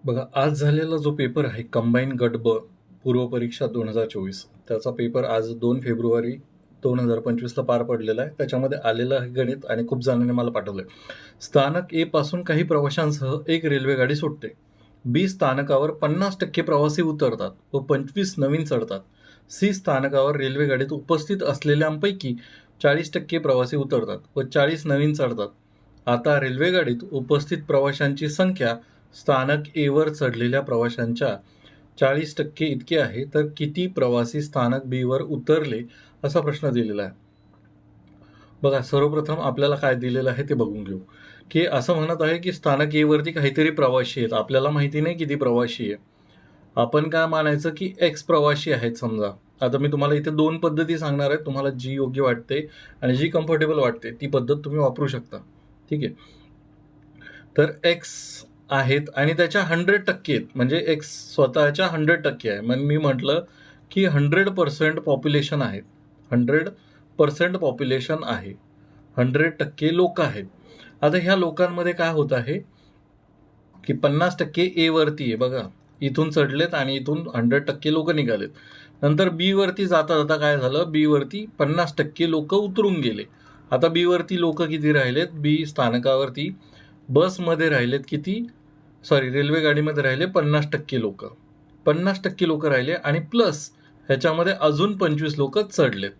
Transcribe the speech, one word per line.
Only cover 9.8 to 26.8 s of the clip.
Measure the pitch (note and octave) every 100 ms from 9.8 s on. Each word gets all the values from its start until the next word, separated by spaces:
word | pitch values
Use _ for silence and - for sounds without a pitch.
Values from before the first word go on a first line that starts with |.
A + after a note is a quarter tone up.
| A#2
खूप | B2+
जणांनी | B2 A#2+ A#2+
मला | B2 A#2+
पाठवलंय. | A2+ G2 G2 F#2 - - - - _
स्थानक | - D3 C#3 E3+ F3+
ए | E3
पासून | D#3+ D#3 D3 F3
काही | F3 D#3
प्रवाशांसह | F3+ D3+ C#3+ D3 D3+ D3 C3 D3+ D3+
एक | E3 D#3+
रेल्वे | C#3 C3 C3
गाडी | B2+ D3+
सुटते. | D3+ - A2 - _ _ _ _ B2
बी | C3+ F#3+
स्थानकावर | F#3+ C#3+ C3+ C#3 C3+ D3+
पन्नास | - D3 E3+ G3 F#3+
टक्के | F#3 -
प्रवासी | D#3+ D3 D3+ D3
उतरतात | E3 D3+ C3 A2 F#2+ - _
व | C#3
पंचवीस | C3+ C3+ C3+ G3+ F#3+ -
नवीन | C#3 D#3
चढतात. | D3+ B2+ A2 G2 - _ - - _
सी | - G3
स्थानकावर | F#3+ - C3+ C#3 C#3 C#3 D3
रेल्वे | C3+ C3+ C#3+
गाडीत | C3 C#3
उपस्थित | D3 - D#3+ D3+ G3
असलेल्यांपैकी | C#3+ C3+ D3 D3 D#3 D3+ G3+ G3 C3+ A#2+ - - _ _
चाळीस | D3 D3+ D#3+
टक्के | D3+ D3 E3
प्रवासी | D#3 B2+ B2 D3
उतरतात | C3 B2+ A2 G2 - C#3+
व |
चाळीस | C#3 D#3 C#3+ D#3+ D3+
नवीन | C#3 D3+
चढतात. | D3+ B2+ A2+ G2+ _ _ _ _ - -
आता | A#2+ D3+ D3
रेल्वे | C3 B2+ E3+
गाडीत | F3+